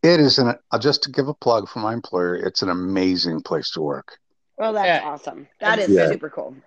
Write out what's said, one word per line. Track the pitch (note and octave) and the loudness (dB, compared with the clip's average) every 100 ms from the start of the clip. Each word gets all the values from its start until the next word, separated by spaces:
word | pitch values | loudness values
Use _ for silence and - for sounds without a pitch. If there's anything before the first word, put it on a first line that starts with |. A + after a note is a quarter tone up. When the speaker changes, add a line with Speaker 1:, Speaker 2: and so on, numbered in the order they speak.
Speaker 1:
It | E3 E3+ | 6 6
is | C#3+ - | 6 4
an, | A#2+ A#2+ _ | 2 0 _
uh, | B2 | 0
just | B2+ C#3 | 0 0
to | - | -2
give | C3 C#3 | -4 -4
a | |
plug | D3+ - A#2 G2 | -2 0 0 -2
for | - | -6
my | G#2+ | -6
employer, | A#2 - F#2 F2 F2+ | -6 -4 -2 -2 -2
it's | F#2 - | -4 -4
an | F#2+ | -4
amazing | F2+ F2+ F#2+ F#2 F2+ F2+ D#2+ | -2 -2 0 0 0 -2 -6
place | - E2 - | -4 -6 -4
to | - | -6
work. | D2+ C#2 - - _ _ _ - | -6 -6 -12 -20 _ _ _ -6
Speaker 2:
Well, | A3 | -4
that's | G#3+ F#3+ D#3+ | 0 0 0
Speaker 3:
Yeah. | D3+ | -2
Speaker 2:
awesome. | D3 - E2+ C#3+ _ | -10 -12 -14 -20 _
That | G#3 A3 | -2 0
Speaker 3:
And | G3+ | 4
Speaker 2:
is | F#2+ | 4
Speaker 1:
Yeah. | D#2+ | 4
Speaker 2:
super | - D3+ | 0 -6
cool. | - D#2 C3+ | -10 -12 -14